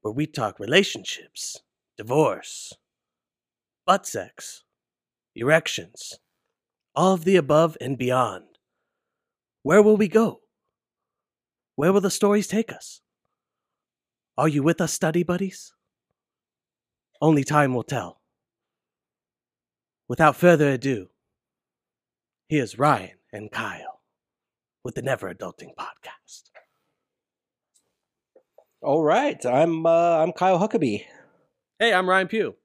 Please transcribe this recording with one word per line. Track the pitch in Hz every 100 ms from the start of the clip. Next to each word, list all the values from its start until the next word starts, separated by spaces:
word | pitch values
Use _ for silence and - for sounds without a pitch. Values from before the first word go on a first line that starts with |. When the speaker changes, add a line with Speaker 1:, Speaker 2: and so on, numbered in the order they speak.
Speaker 1:
where | 107
we | 117 151
talk | - 110 -
relationships, | 101 170 196 - 95 - - - - - _ _ _ -
divorce, | 110 139 143 87 - - - - _ _ _ _ _ _ _ _ _ _ -
butt | 190 -
sex, | 110 90 - - - _ _ _ _ _ _ _
erections, | - 120 160 - - 85 - - - _ _ _ _ _ _ _
all | 139 185
of | 185
the | 160 190
above | 139 151 165 -
and | 127 131
beyond. | 123 123 117 92 - _ _ _ _ _ _ _ _ _ _ _
Where | 135 190
will | 208 214
we | 202
go? | 220 220 - _ _ _ _ _ _ _ _ _ _ _ _ _ -
Where | 156
will | 196
the | 185
stories | - 202 208 -
take | 208 220
us? | - - - _ _ _ _ _ _ _ _ _ _ _ _ _ -
Are | 156
you | 143
with | 143 160
us, | 170
study | - 165 165
buddies? | 175 180 196 - - _ _ _ _ _ _ _ _ _ _ _ _ _ _ _
Only | 151 151 131
time | 147 139
will | 127
tell. | - 127 90 - _ _ _ _ _ _ _ _ _ _ _ _ _ _ _ _ _ _ _
Without | 123 156 -
further | 175 165 147
ado, | 131 135 117 90 _ _ _ _ _ _ _ _ _ _ _ _ _ _
here's | 151 117 -
Ryan | 143 120 92 _ _
and | 104 107
Kyle | - 110 98 - - _ _ _ _ _ _ _ _
with | - 131
the |
Never | 127 123 95
Adulting | 87 92 - - -
Podcast. | - - - - _ - _ - _ _ _ _ _ _ _ _ _ _ _ _ _ _ _ _ _ _ _ _ _ _
Speaker 2:
All | - 147
right, | 151 196 285 - 123
I'm, | 127 165 165 165
uh, | 165 170 165
I'm | 165
Kyle | 175 185 180
Huckabee. | 208 226 135 104 - - _ _ _ _ _ _
Speaker 1:
Hey, | 233
I'm | 185 185
Ryan | 190 190
Pugh. | 220 156 -